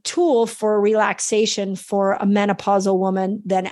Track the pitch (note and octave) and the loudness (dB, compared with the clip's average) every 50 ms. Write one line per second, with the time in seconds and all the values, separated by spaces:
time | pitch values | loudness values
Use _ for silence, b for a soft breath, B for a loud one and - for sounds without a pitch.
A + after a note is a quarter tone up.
0 | _ - - - F4 E4+ C#4+ A#3 A#3 A3 A3+ - - G#3+ G#3+ G#3 G3+ G#3 G#3+ G#3+ | _ -8 -2 0 2 2 4 2 2 0 -2 -4 -2 0 2 2 2 2 2 2
1 | G#3+ G#3 F#3+ - - - A#3 G#3+ G#3+ G#3+ - - G3+ G3 F#3+ F#3 - - - G3 | 2 0 -2 -4 -4 -2 0 0 0 0 0 -4 -4 -6 -6 -8 -8 -4 -2 0
2 | G3 G3 G3 - - G3 G3+ G#3 G3+ G3+ G3 F#3+ - - G3+ G3 F#3+ G3 F#3+ F#3 | 2 2 0 0 0 2 2 2 2 0 -2 -2 0 0 0 2 2 2 0 0
3 | F#3+ F#3+ F#3+ F#3+ F#3+ F#3+ G3+ G#3 - F#3 F#3+ F#3 F#3 F#3+ | 0 0 0 -2 -2 -4 -4 -6 -4 -2 -2 -2 -2 -4